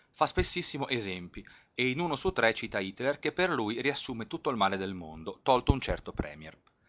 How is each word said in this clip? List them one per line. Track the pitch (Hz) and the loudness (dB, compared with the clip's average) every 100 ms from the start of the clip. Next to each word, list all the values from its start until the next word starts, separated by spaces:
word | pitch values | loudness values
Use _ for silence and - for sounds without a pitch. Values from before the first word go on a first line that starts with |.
| _ | _
Fa | - 147 | -2 0
spessissimo | - 117 - 170 143 135 | 2 0 0 -4 -4 -2
esempi, | 123 101 92 87 - - - _ | -2 -2 -4 -8 -14 -18 -20 _
e | - 127 | -2 0
in | 127 | 0
uno | 175 | 0
su | - 190 | 0 0
tre | - 113 | 4 4
cita | 110 113 107 | 4 -2 -2
Hitler, | 95 - 127 143 | -4 -2 -2 -2
che | 151 | -2
per | 147 185 | 0 2
lui | 147 107 117 | 2 0 0
riassume | 131 139 - 120 110 | -2 -2 -4 -6 -6
tutto | 165 - | -6 -2
il | 120 | 2
male | 95 95 | 2 2
del | 95 | -2
mondo, | 92 80 80 82 - | -4 -8 -10 -10 -2
tolto | - 127 120 | 4 4 6
un | 139 | 2
certo | - 90 - | 2 -4 -4
premier. | - 76 73 78 - _ _ | -6 -6 -8 -16 -18 _ _